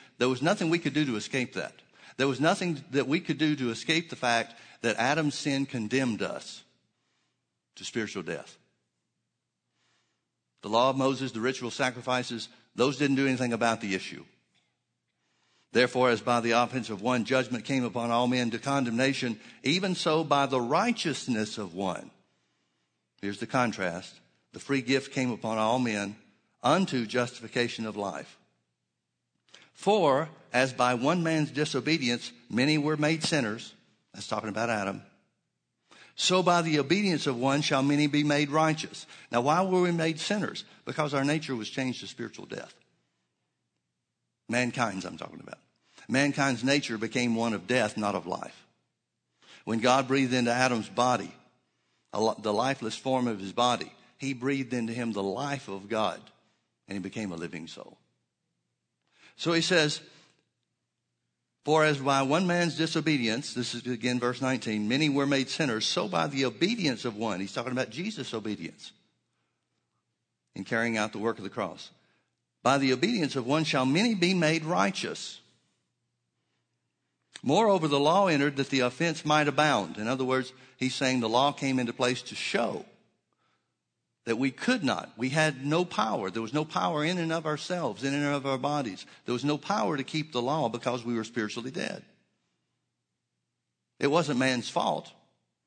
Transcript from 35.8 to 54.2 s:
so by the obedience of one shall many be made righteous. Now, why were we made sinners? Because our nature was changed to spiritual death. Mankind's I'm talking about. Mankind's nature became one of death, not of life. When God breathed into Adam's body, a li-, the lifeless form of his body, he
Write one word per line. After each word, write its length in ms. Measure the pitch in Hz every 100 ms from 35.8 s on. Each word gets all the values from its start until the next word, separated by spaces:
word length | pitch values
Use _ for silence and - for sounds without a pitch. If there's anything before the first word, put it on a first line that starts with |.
| _ - - -
so 240 | - 185
by 200 | 175 175
the 160 | 165 151
obedience 480 | 131 196 202 156 147
of 120 | 120
one 220 | 135 143
shall 220 | 151 139
many 240 | 139 147 147
be 180 | 147
made 240 | 147 147 147
righteous. 580 | 151 160 156 - - - - -
Now, 120 | 120
why 180 | 131 165
were 220 | 190 185
we 100 | 180
made 260 | 170 165 160
sinners? 460 | - 208 156 - - - -
Because 260 | 131 151
our 120 | 139
nature 300 | 139 156 156
was 140 | 123 104
changed 320 | - 131 117
to 60 | 98
spiritual 400 | - 110 - -
death. 260 | - - - _ _ _ _ _ _ _ _ _ _ _ _ _ _ _ _ -
Mankind's 560 | 120 123 131 117 95
I'm 140 | - -
talking 220 | 78 -
about. 180 | - - _ _ _ - -
Mankind's 560 | 123 143 143 139 113
nature 320 | 127 143 - 110
became 400 | 110 127 120 113
one 160 | 117
of 140 | 104 90
death, 320 | 127 107 -
not 160 | 104
of 120 | 95 85
life. 380 | 85 - - _ _ _ _ _ _ _ _ - - -
When 140 | 113
God 280 | 120 131 127
breathed 240 | 135 131
into 180 | 127 117
Adam's 380 | 120 127 120 98
body, 460 | - 123 117 85 - _ _ _ _ _ _ _
a 80 | -
li-, 120 | 110 -
the 160 | 107
lifeless 420 | 104 127 131 110 -
form 320 | 135 131 123
of 100 | 104
his 140 | 95
body, 400 | 92 123 120 - - _
he 160 | _